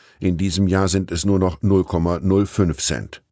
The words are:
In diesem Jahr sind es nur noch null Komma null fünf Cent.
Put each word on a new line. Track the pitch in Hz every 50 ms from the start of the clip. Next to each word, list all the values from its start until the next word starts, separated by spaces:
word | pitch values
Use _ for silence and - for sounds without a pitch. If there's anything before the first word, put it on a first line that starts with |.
| _ _ _ -
In | - 92 90
diesem | 80 95 98 82 92 98 92
Jahr | 92 95 98
sind | 92 87 98 92 -
es | - 85 -
nur | 101 98 95
noch | 92 90 85 - -
null | 101 98 95 90
Komma | - - 85 82 85 87 82 -
null | 95 95 98 101
fünf | 98 - - 101 85 73 -
Cent. | - - 78 60 52 - - - _ _